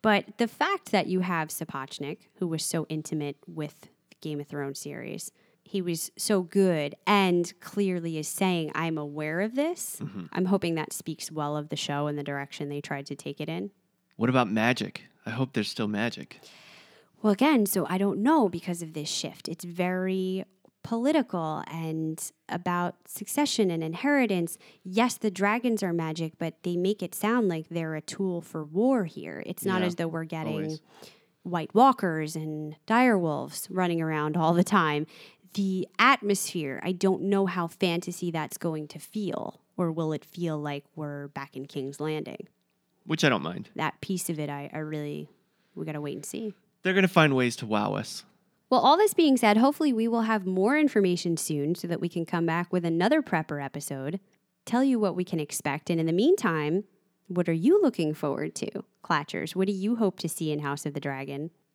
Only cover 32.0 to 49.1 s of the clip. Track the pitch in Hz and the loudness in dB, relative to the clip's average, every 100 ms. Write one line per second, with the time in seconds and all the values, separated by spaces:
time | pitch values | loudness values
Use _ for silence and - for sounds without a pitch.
32 | 185 156 156 160 156 151 151 151 - 226 | 2 0 -2 -4 -6 -6 -8 -12 0 4
33 | 254 208 170 143 135 - - 185 180 170 | 6 6 2 -2 -4 -8 -6 -2 0 0
34 | 160 156 151 156 160 170 180 202 160 147 | 0 0 0 2 4 6 6 4 4 2
35 | 160 - - _ _ - 196 190 - - | -2 -8 -20 _ _ -2 -2 0 -4 2
36 | 233 262 208 196 - 175 147 131 - 180 | 4 4 2 0 0 -4 -6 -4 -4 2
37 | 190 190 196 196 190 180 165 - 185 170 | 2 2 2 2 2 0 -4 0 0 0
38 | 165 175 175 165 151 - 175 160 151 156 | -4 -6 -4 -4 -6 -4 -4 -4 -8 -14
39 | - 214 196 - - - _ - 175 160 | -10 -6 -4 -4 -8 -12 _ -2 -2 0
40 | 160 151 - - 170 156 147 143 _ - | -2 -4 -8 -6 -4 -2 -4 -8 _ -10
41 | 151 143 143 143 139 135 139 143 135 143 | -10 -8 -10 -12 -12 -12 -10 -8 -8 -6
42 | 151 156 - - - _ _ _ _ _ | -4 -4 -6 -12 -16 _ _ _ _ _
43 | - 160 151 110 73 90 107 - 156 - | -6 2 4 4 0 -8 -10 -6 -6 -6
44 | - 185 - 156 147 143 143 156 156 156 | -6 -6 -4 -6 -6 -8 -10 -10 -8 -6
45 | 147 147 151 _ _ _ _ - 160 151 | -6 -8 -12 _ _ _ _ -10 -8 -6
46 | 147 139 151 - 220 190 _ _ 185 185 | -6 -8 -8 -8 -8 -10 _ _ 2 6
47 | 190 175 151 131 123 - 110 107 104 101 | 6 8 8 6 2 0 -2 0 2 -2
48 | - - - _ _ _ _ 254 247 330 | -4 -10 -16 _ _ _ _ 4 6 6
49 | 415 | 6